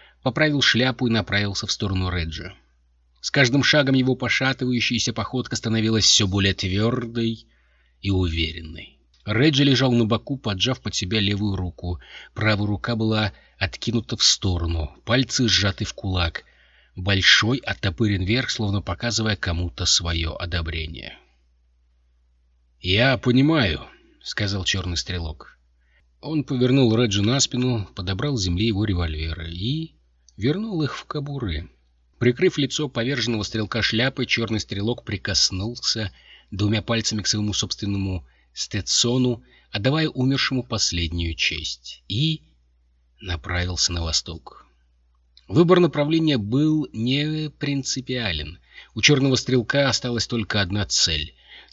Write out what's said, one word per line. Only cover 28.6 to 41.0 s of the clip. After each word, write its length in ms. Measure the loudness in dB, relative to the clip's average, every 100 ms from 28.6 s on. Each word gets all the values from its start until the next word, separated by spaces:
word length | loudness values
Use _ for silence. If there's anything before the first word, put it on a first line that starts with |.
| 2
его 180 | 2 0
револьверы 640 | 0 0 -4 -6 -6 -8
и 440 | -6 -4 -4 -6 _ _ _ _ -4
вернул 440 | -2 0 -4 -4
их 140 | -4 -6
в 60 |
кобуры. 640 | -8 -8 -6 -6 -4 -6 -8 _ _ _ _ _
Прикрыв 400 | 2 4 2 2
лицо 300 | -2 -2 -4
поверженного 560 | -4 -2 -2 0 -2
стрелка 380 | -2 -2 -2 0
шляпой, 440 | 0 2 0 0 -2
черный 360 | 0 0 -2
стрелок 420 | -2 -4 -2 -4
прикоснулся 1120 | -6 -6 -2 0 0 -2 -6 -4 -4 -2 -4 -8 -20 -20 _
двумя 320 | -2 0 0
пальцами 400 | 0 -2 -2 -2
к 60 | -2
своему 260 | -2 -2
собственному 720 | -4 -4 -4 -4 -2 -2 -4 -8 _ _ -12
стетсону, 840 | -6 -6 -2 0 2 2 2 0 -8 _ _
отдавая 380 | -2 0 2 0
умершему 540 | 0 0 2 0 -2
последнюю 720 | -4 -2 -2 0